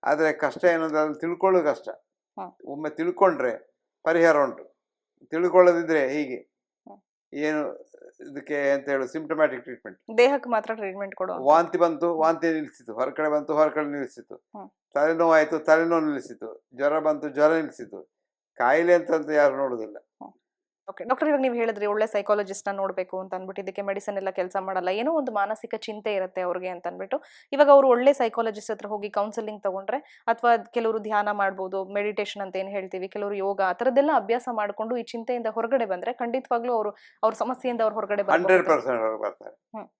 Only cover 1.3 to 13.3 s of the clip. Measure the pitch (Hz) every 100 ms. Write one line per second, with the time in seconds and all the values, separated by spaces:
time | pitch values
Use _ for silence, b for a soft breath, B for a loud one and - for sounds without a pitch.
1.3 | 175 190 185 147 135 - - _ _ _
2.3 | - 190 _ - 143 151 147 170 180 196
3.3 | 156 127 110 _ _ _ _ - 165 165
4.3 | 147 135 120 - _ _ _ _ _ 127
5.3 | 160 180 175 180 175 160 156 135 147 143
6.3 | 123 - _ _ _ - 202 _ _ _
7.3 | 139 151 151 147 - - - - _ -
8.3 | 139 143 147 139 139 139 139 131 160 156
9.3 | 156 151 127 123 123 214 - - 220 247
10.3 | 277 247 226 214 220 202 190 196 - 185
11.3 | 175 131 156 170 175 170 156 170 165 160
12.3 | 165 165 160 151 - 117 110 131 143 156